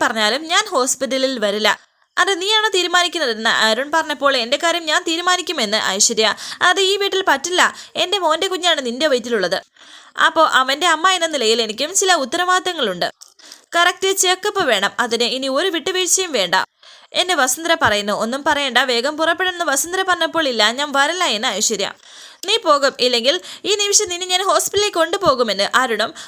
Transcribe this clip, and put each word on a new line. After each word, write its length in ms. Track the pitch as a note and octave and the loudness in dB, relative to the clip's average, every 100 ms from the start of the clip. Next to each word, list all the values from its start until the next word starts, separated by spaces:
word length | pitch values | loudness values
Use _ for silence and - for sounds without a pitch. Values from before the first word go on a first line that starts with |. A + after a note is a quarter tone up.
പറഞ്ഞാലും 400 | C#4+ A3 G#3+ B3 | 0 0 0 0
ഞാൻ 240 | D#4+ F4+ G#4+ | 0 -2 0
ഹോസ്പിറ്റലിൽ 680 | E4+ B3+ - C4 C4 C4 C4 | 0 0 -2 -2 -2 -2 -2
വരില്ല. 560 | G#3 G#3 G#3 - _ _ _ - | -2 0 0 0 _ _ _ -2
അത് 240 | F4+ F#4+ | 0 0
നീയാണോ 260 | F#4+ A4 G#4+ | 0 0 2
തീരുമാനിക്കുന്നതെന്ന്?" 760 | G4+ F4+ F4+ F4 E4+ C#4+ A3 A3+ | 0 0 2 0 -2 -4 -2 0
അരുൺ 400 | D#3+ A3 A3 C#4+ | 2 2 0 -2
പറഞ്ഞപ്പോൾ, 460 | E4 D#4 C#4 C#4 C4+ | -2 -2 0 0 0
"എൻ്റെ 200 | A#3 C#4+ | 0 -2
കാര്യം 300 | E4+ E4+ D#4+ | 0 -2 0
ഞാൻ 180 | D#4+ F4 | -2 0
തീരുമാനിക്കുമെന്ന്," 680 | E4 F4 F4+ F4+ E4+ A3 G#3 | -2 0 0 -2 -4 -2 -2
ഐശ്വര്യ. 580 | A#2 F#3+ - G#3+ A3 - - - | 0 0 0 2 0 0 -8 -2
"അത് 180 | F4 F4+ | 0 2
ഈ 160 | F#4+ G4+ | 2 0
വീട്ടിൽ 280 | G4 F#4 F#4 | -2 -2 0
പറ്റില്ല, 460 | C#4 F4 F4+ A#3 - - - | 0 0 2 2 0 -10 -6
എൻ്റെ 220 | F4 G4 | -2 0
മോൻ്റെ 300 | E4+ D#4+ F#4+ | 0 0 -2
കുഞ്ഞാണ് 380 | F4+ F4 D#4 B3 | -2 0 0 -2
നിൻ്റെ 200 | A#3+ D#4 | -2 0
വയറ്റിലുള്ളത്. 560 | B3+ A#3 A3+ F3+ F3 - _ - - - - G#3+ | 0 0 -2 -2 -4 -6 _ -20 -20 -10 0 2
അപ്പോ 180 | C4 | 4
അവൻ്റെ 420 | D#4 B3 C4 C#4 F4 | 4 4 2 0 2
അമ്മ 240 | D#4 - | 2 2
എന്ന 160 | F#4 E4 | 2 0
നിലയിൽ 360 | D4+ A3 A#3 | 0 2 2
എനിക്കും 320 | A3+ A3 D4 | 0 -2 -4
ചില 200 | F#4 F#4+ | 0 2
ഉത്തരവാദിത്തങ്ങളുണ്ട്. 960 | F4 C4 E4+ F4+ F#4 F#4 E4+ A#3 F3 F3 - - _ - - _ - | 2 2 -2 2 0 0 -2 -2 -2 -4 -6 -20 _ -20 -20 _ 2
കറക്റ്റ് 360 | F4 F#4 F#4+ | 2 2 0
ചെക്കപ്പ് 520 | F#4+ F#4 F#4 G4 G4 | 2 2 0 0 0
വേണം, 260 | D#4+ G#3 G3 - | 2 2 0 -2
അതിന് 240 | A#3+ A3+ | -2 0
ഇനി 240 | A#3 B3 C4+ | -2 -2 -2
ഒരു 200 | C4+ F#4+ | 0 0
വിട്ടുവീഴ്ചയും 640 | E4 - F#4 F#4 - F#4 | -2 -2 -2 0 0 0
വേണ്ട," 220 | B3+ F3+ E3+ - _ - - - | -2 2 0 0 _ -20 -20 -8
എന്ന് 220 | - F4+ | -2 0
വസുന്ധര 420 | E4+ B3+ D#4 E4 E4 | 2 0 0 -2 2
പറയുന്നു. 300 | C4 G#3 G#3 | 2 0 0
ഒന്നും 320 | F#3 A3+ C4+ | -2 -2 -2
പറയണ്ട, 340 | C#4+ C#4+ C#4 A#3+ | -2 0 0 0
വേഗം 380 | C4 A#3 B3 D4+ | 2 0 0 0
പുറപ്പെടണമെന്ന് 480 | D#4+ E4+ F#4 F4 | 0 0 -2 -2
വസുന്ധര 380 | E4 C4+ D#4+ F#4 | -2 -2 -2 -2
പറഞ്ഞപ്പോൾ, 460 | F#4+ F4 E4 E4 D4+ | 0 0 0 -2 -2
'ഇല്ല, 220 | A3+ G#3+ | 2 2
ഞാൻ 220 | A#3+ D4 | 0 -2
വരില്ല,' 320 | C#4 C#4+ F4+ | 0 0 0
എന്ന് 240 | E4+ G#3+ B3 | -2 0 -2
ഐശ്വര്യ. 440 | G3+ G#3+ G3+ F#3+ - - - - - F4 | -2 -2 -2 -4 -8 -18 -20 -20 -10 -2
"നീ 100 | A4+ | 0
പോകും, 360 | F4+ C#4+ C4+ - | 2 2 2 0
ഇല്ലെങ്കിൽ 400 | B3 A#3+ A#3 F4 - - | 0 2 2 0 -2 -10
ഈ 100 | - | 0
നിമിഷം 340 | G#4 G4+ G4+ G#4 | 0 2 2 0
നിന്നെ 180 | F4 F#4 | -4 -2
ഞാൻ 180 | F4+ | 0
ഹോസ്പിറ്റലിൽ 460 | F#4+ D#4+ - G4 G#4 | 2 2 2 0 0
കൊണ്ടുപോകുമെന്ന്," 800 | F#4 E4 F#4+ F4+ C4 A#3 F#3+ G3 | 2 0 0 2 2 0 0 0
അരുണും 400 | A#3 B3+ G#3+ A3 - | 0 0 0 -4 -6